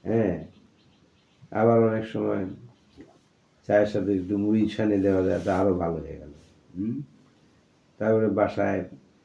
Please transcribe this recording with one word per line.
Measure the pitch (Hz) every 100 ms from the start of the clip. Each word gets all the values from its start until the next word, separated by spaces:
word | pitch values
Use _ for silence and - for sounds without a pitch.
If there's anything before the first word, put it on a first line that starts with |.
হ্যাঁ, | 95 113 101 82 85 - _ _ _ _ _ _ _ _ -
আবার | 107 117 117 110
অনেক | 110
সময় | 110 107 104 101 92 - - _ _ - - _ _ _ _ _ -
চায়ের | 104 104
সাথে | 104 92
একটু | 98 90 101
মুড়ি | 104 110 104
ছানে | - 107 101
দেওয়া | 98 95
যায়, | 92 90
তা | 90 95
আরও | 98
ভালো | 87 85
হয়ে | 80 76 71
গেল। | 73 - - _ _ 87
হুম? | 110 139 143 _ _ _ _ _ _ _ _ -
তারপরে | 110 110 110
বাসায় | 98 101 101 101 95 87 - _ _